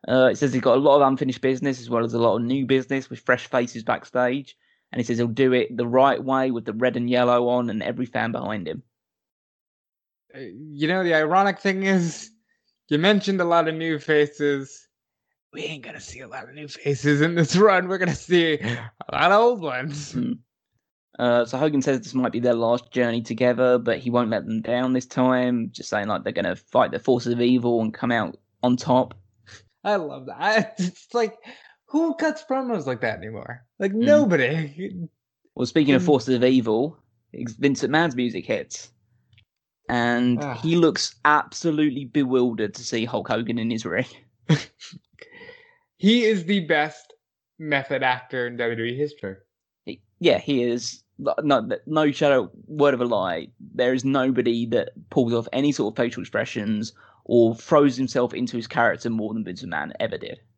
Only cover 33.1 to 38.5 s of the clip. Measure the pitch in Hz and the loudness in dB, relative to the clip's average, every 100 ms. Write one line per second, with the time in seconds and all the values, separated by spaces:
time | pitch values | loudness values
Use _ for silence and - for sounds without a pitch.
33.1 | 104 107 113 - 123 _ _ 196 214 247 | -4 -10 -12 -12 -16 _ _ -2 2 6
34.1 | 294 254 170 123 160 151 147 196 185 170 | 6 6 4 2 0 -4 -8 -12 -10 -14
35.1 | _ _ _ _ - 123 160 143 135 180 | _ _ _ _ -6 -2 2 4 4 4
36.1 | 139 113 127 127 131 110 110 147 - _ | 2 2 2 4 4 2 0 -2 -6 _
37.1 | _ _ 147 120 110 139 131 127 151 170 | _ _ -12 -12 -2 -2 0 0 0 0
38.1 | 123 120 92 87 | -2 -4 -6 -6